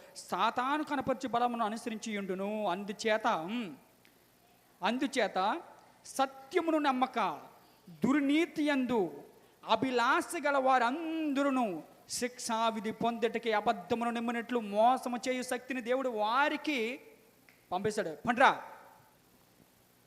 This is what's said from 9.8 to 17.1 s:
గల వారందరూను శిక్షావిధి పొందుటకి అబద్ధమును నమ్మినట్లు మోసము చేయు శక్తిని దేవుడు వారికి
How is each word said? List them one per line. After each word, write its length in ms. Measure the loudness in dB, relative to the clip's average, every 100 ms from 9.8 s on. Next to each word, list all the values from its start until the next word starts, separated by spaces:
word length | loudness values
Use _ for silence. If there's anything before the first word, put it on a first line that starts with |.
| 2 2 4 2 0 -2 0
గల 120 | 2
వారందరూను 1200 | 4 4 4 0 -4 -4 -2 0 2 2 0 -4 -10 -20 -10
శిక్షావిధి 840 | -6 -6 -6 -4 0 0 0 -4
పొందుటకి 600 | -2 -2 0 0 0 0
అబద్ధమును 580 | 0 2 -2 -2 -2 -2
నమ్మినట్లు 500 | -2 -2 -4 -2 -2
మోసము 580 | 0 4 6 4 0 -4 -2
చేయు 140 | -2
శక్తిని 380 | -4 -6 -6 -6
దేవుడు 280 | -2 0 0
వారికి 920 | -2 0 2 2 0 -2 -2 -2 -6 -14